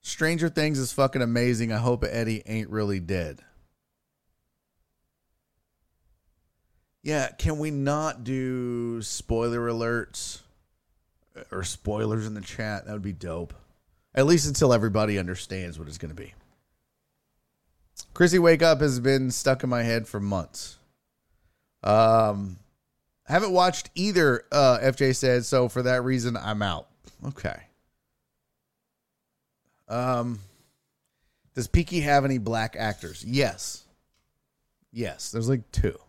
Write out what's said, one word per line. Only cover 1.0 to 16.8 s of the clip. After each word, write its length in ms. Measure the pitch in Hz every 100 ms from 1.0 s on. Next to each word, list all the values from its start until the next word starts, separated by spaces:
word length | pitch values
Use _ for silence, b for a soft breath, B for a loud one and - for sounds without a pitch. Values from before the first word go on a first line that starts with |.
| 135 131
amazing. 520 | 120 117 123 117 117
I 40 | 110
hope 280 | 120 120 110
Eddie 360 | 117 113 110 -
ain't 240 | 110 110
really 300 | 107 104 98
dead. 420 | 85 95 78 - _ _ _ _ _ _ _ _ _ _ _ _ _ _ _ _ _ _ _ _ _ _ _ _ _ _ _ _ _ _ _ _ _ _ _ _
Yeah, 260 | - 151 131
can 280 | - 170 156
we 140 | 156
not 540 | 143 139 147 156 123 117
do 760 | 131 131 127 123 120 117 117
spoiler 680 | 104 - - 113 117 120 120
alerts 720 | 113 117 117 - - - - _ _ _ _ _ _ _ _ _ - -
or 120 | 95
spoilers 640 | 90 - - 104 110 110 107
in 60 |
the 80 | 107
chat? 440 | 101 - 110 101 -
That 60 |
would 100 | 107
be 120 | 101
dope. 400 | 82 90 82 85 - _ _ _ _ _
At 120 | - 139
least 200 | 170 147
until 280 | 139 139
everybody 440 | 117 110 104 107 101
understands 640 | 90 90 - 95 87 78
what 80 | 78
it's 100 | 78
gonna 160 | 82
be. 200 | 67 - - _ _ _ _